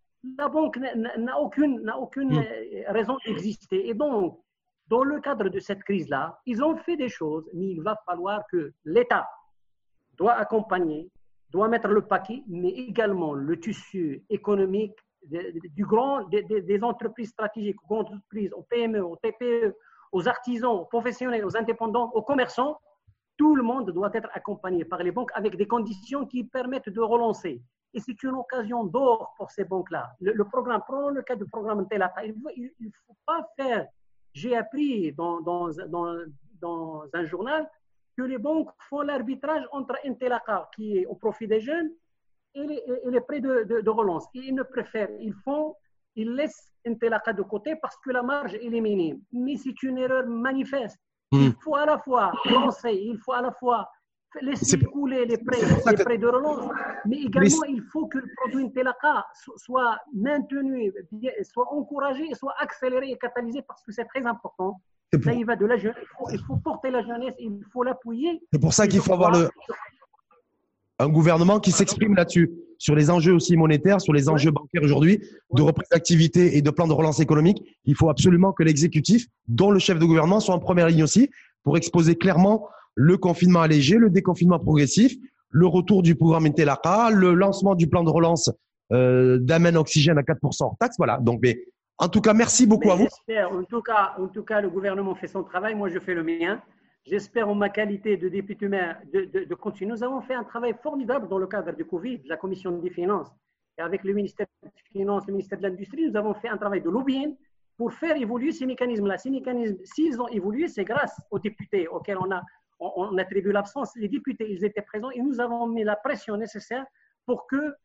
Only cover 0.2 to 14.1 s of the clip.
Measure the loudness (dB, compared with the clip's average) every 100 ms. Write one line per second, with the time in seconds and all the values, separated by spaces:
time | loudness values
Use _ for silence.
0.2 | -16 -8 -4 -2 -2 -4 -8 -6 -6 -6
1.2 | -4 -4 -4 0 0 -2 -6 -8 -8 -6
2.2 | 0 0 -2 -8 -12 -10 -4 -2 -2 -6
3.2 | -8 -6 -8 -10 -6 -4 -4 -2 -2 -2
4.2 | -4 -6 _ _ _ _ -2 0 0 -2
5.2 | -6 -4 -4 -6 -8 -8 -4 -4 -4 -4
6.2 | -6 -10 -8 -2 -2 -2 -6 -6 -6 -6
7.2 | -6 -8 -10 -8 -8 -6 -6 -6 -8 -6
8.2 | -6 -6 -4 -6 -6 -10 -2 0 2 0
9.2 | -4 -14 _ _ _ _ _ _ _ -2
10.2 | 2 2 0 -2 -2 -2 -2 -6 -12 _
11.2 | _ _ _ -2 0 0 0 0 0 -2
12.2 | -4 -12 -12 -6 -4 -4 -6 -2 -2 -2
13.2 | -4 -6 -6 -6 -8 -12 -10 -8 -6